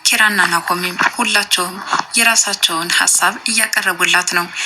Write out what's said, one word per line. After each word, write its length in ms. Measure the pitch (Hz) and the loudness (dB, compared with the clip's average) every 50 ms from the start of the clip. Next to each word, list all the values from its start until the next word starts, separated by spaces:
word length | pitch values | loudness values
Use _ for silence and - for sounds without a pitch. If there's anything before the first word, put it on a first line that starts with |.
ኪራና 380 | - - 226 240 226 208 208 196 175 175 | 0 2 4 4 4 4 4 2 2 2
ናሆሚም 480 | 170 170 - - 180 180 180 180 180 190 - - | 0 0 0 -2 -2 -2 -2 -2 -2 -2 -2 0
ሁላቸውም 640 | - - 233 220 - 202 202 - - - 180 180 185 202 - - - - - - - | 0 -2 -2 0 0 0 0 0 0 -2 -2 -4 -6 -10 -6 -4 -4 -4 -4 -2 0
የራሳቸውን 760 | 233 233 233 226 220 - 202 196 - - 185 170 160 170 170 | 0 2 2 2 2 0 0 0 0 0 0 0 -2 -2 0
ሀሳብ 420 | - - 180 175 - - 175 185 214 262 - | 0 2 2 2 2 2 2 0 0 -2 -4
እያቀረቡላት 840 | 226 220 220 - - - 214 202 190 180 170 180 180 - 180 180 - | -2 0 0 0 0 0 0 0 0 0 0 0 2 2 2 0 0
ነው። 140 | 180 180 175 - - - - | 0 -2 -2 -2 -4 -6 -6